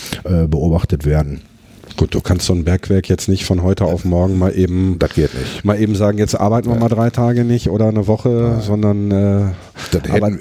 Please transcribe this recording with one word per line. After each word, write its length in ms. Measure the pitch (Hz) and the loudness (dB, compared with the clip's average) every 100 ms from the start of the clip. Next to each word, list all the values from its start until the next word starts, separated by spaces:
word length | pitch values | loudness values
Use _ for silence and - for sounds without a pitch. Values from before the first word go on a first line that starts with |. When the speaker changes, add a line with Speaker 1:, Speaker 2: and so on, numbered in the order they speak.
| - - | -12 -10
Speaker 1:
äh, 220 | 90 87 80 | -2 0 2
beobachtet 600 | 78 82 82 - 76 73 | 2 2 0 0 -2 0
werden. 340 | 76 71 69 - - - - - - | 0 0 -6 -14 -20 -20 -20 -10 -2
Speaker 2:
Gut, 160 | - | -2
du 80 | 123 | -2
kannst 260 | - 92 - | -2 -2 0
so 80 | |
ein 100 | 90 | 0
Bergwerk 440 | 80 92 - 98 - | 0 0 0 0 0
jetzt 200 | 92 - | -2 0
nicht 160 | 95 | -2
von 180 | - 90 | 0 0
heute 220 | 90 98 | 0 0
auf 200 | 90 85 | 0 0
morgen 320 | 92 87 92 95 | 0 2 2 2
mal 200 | 92 92 | 0 2
eben, 400 | 90 90 95 85 | 0 2 0 0
Speaker 1:
Das 160 | 76 | -2
geht 180 | - 73 | 0 -2
nicht. 320 | 65 65 - | -2 -8 -4
Speaker 2:
mal 140 | 101 107 | -2 0
eben 160 | 107 | 0
sagen, 240 | 98 104 104 | 2 0 0
„Jetzt 160 | 104 | -2
arbeiten 340 | - 101 117 120 | 0 0 0 0
wir 60 | |
Speaker 1:
Ja. 60 | 117 | 0
Speaker 2:
mal 80 | 117 | 0
drei 220 | 113 117 | 2 0
Tage 340 | 127 120 120 | 0 0 2
nicht 260 | 120 120 - | 2 0 0
oder 160 | 104 110 | 0 2
eine 220 | 107 98 | 2 0
Woche“, 460 | 110 127 117 117 113 | 0 2 2 0 0
Speaker 1:
Ja. 40 | |
Speaker 2:
sondern, 520 | 101 104 107 104 101 | 0 0 2 0 0
äh, 280 | 98 101 101 98 87 - - - | 2 2 2 0 -4 -12 -14 -4
Speaker 1:
Das 100 | 92 | -4
hätten, 220 | - 107 | 0 0
Speaker 2:
aber 120 | 107 98 | 0 -2